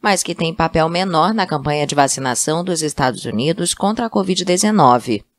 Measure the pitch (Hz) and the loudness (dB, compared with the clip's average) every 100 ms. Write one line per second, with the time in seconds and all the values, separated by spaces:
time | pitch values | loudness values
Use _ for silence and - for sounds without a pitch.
0 | 214 196 - 170 165 165 165 170 160 175 | 2 0 -2 -4 -4 0 0 2 0 0
1 | 190 160 170 220 185 147 143 147 147 143 | 0 2 2 0 -2 -2 -2 -2 0 2
2 | 139 - 131 120 - 160 180 165 151 - | 2 0 -4 -2 -2 -2 -2 -4 -4 0
3 | 131 104 - 104 139 190 170 - 196 220 | -2 -2 -6 -2 -2 -2 -4 -2 -2 -2
4 | 226 214 190 185 180 180 214 214 139 123 | -2 -2 -2 -2 0 0 2 6 6 6
5 | 127 107 - | 2 -6 -6